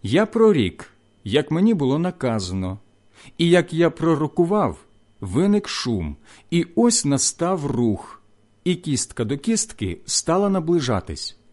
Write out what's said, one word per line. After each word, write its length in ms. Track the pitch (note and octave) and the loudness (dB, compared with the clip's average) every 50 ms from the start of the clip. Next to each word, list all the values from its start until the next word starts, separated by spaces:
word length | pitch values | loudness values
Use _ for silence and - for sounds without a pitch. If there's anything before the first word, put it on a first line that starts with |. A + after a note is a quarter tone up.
Я 240 | - G2 A#2 F3+ A3 | -4 0 0 0 0
прорік, 640 | G#3+ - A3 A3+ A3 G3+ C#3 G#2 F2 - - - - _ _ _ _ _ _ _ | 0 2 4 4 4 4 4 0 -2 -4 -8 -20 -20 _ _ _ _ _ _ _
як 260 | G2 G2+ C#3+ D3+ - | 0 0 0 0 0
мені 240 | D#3 E3 F#3+ A3+ A3+ | 0 2 4 4 4
було 240 | E3+ C#3 B2+ C3+ D#3 | 2 2 0 0 0
наказано, 800 | E3+ F3+ F3 - - B2 A2+ A2 F#2+ F2+ F#2 F#2+ F#2+ F#2 F#2+ G#2+ _ _ _ _ _ _ _ - - - _ - | -2 -4 -4 -4 -4 -2 -2 -2 -4 -4 -4 -4 -4 -6 -8 -10 _ _ _ _ _ _ _ -20 -20 -20 _ 0
і 100 | E3+ E3+ | 2 4
як 240 | E3+ F3+ E3+ F3 | 4 4 4 0
я 180 | E3 D#3+ E3+ E3 | 0 2 2 2
пророкував, 880 | E3 - E3 E3 D#3+ C#3+ D3+ - - - F3 E3+ G#3 G#3+ F3+ A2+ D#2+ - - _ _ _ _ _ _ _ | 2 0 0 0 2 2 0 -2 0 0 0 2 2 0 0 -2 -4 -8 -16 _ _ _ _ _ _ _
виник 480 | G#2 G2 F2 B2+ F#3 G3+ G#3 G#3 G3+ - | -10 -4 0 0 2 4 2 2 0 -4
шум, 480 | - - - B2+ A#2 F#2+ E2 D2+ D2 - _ - - - _ _ | -8 -6 -4 -2 -2 -2 -4 -6 -8 -10 _ -20 -20 -20 _ _
і 160 | - E3+ E3 - - | 0 0 0 0 0
ось 300 | - A#3 A#3+ A#3 - - | 2 2 4 2 2 0
настав 640 | D3 C#3+ C3 - - - - E3+ F3 F#3+ F3 C#3+ | 0 0 0 0 -4 -2 -2 -2 -2 -2 -2 -2
рух, 560 | C#3 B2+ B2 A#2+ A2+ G2+ - - - - - _ _ _ _ _ _ _ _ _ | -4 -2 0 0 0 0 -2 -8 -16 -20 -20 _ _ _ _ _ _ _ _ _
і 120 | F3 F3+ | -2 -2
кістка 480 | E3+ - D#3+ C#3+ B2 - - - - A#2+ | -2 -2 -4 -4 -4 -4 -6 -6 -6 -4
до 140 | G#2 C#3+ C#3+ | -4 -4 -4
кістки 640 | - A3+ A3+ G#3 - - - - G#2+ F#2 E2+ - - | -2 -2 -2 -2 -2 -6 -8 -8 -6 -6 -6 -8 -10
стала 420 | - - - - - E3 F#3+ G3+ G3+ | -6 -6 -4 -2 0 0 2 2 2
наближатись. 920 | F#3+ F#3 D#3+ D#3+ F3 E3+ C3+ B2 A2+ F#2+ - - D#2 - - - - _ _ _ | 0 0 0 0 0 0 0 0 -2 -2 -2 -6 -12 -10 -10 -14 -14 _ _ _